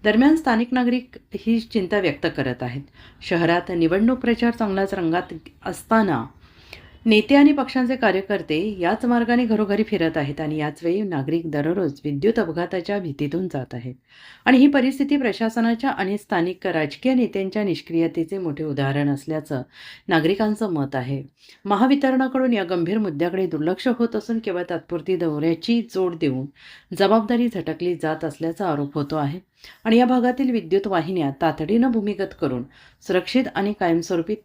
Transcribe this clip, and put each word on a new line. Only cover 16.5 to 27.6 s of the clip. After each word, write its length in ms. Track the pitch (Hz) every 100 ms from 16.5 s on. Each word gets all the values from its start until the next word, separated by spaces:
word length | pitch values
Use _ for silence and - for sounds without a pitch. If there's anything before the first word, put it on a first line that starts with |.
| 185 190
राजकीय 460 | 165 151 - 254
नेत्यांच्या 500 | 254 220 196 190 214
निष्क्रियतेचे 720 | 202 147 - 165 165 160 160 196
मोठे 260 | 175 143
उदाहरण 460 | 156 139 139 139 143
असल्याचं 520 | 139 147 156 151 135 127 - - - -
नागरिकांचं 640 | 170 156 196 214 208 220
मत 220 | 165 139 135
आहे. 280 | 123 135 135 _ - - 196
महावितरणाकडून 880 | 202 262 277 269 254 262 262 262
या 100 | 226
गंभीर 340 | 175 180 165 214
मुद्द्याकडे 480 | 202 147 170 190 185
दुर्लक्ष 420 | 156 156 185 262
होत 280 | 240 233 220
असून 240 | 202 226
केवळ 240 | 220 180 175
तात्पुरती 460 | 170 - 170 175 185
दौऱ्याची 680 | 165 147 160 165 - 233
जोड 340 | 226 190 185 170
देऊन 300 | 160 127 139 _ - - _ 175
जबाबदारी 480 | 190 220 214 240 240
झटकली 480 | 190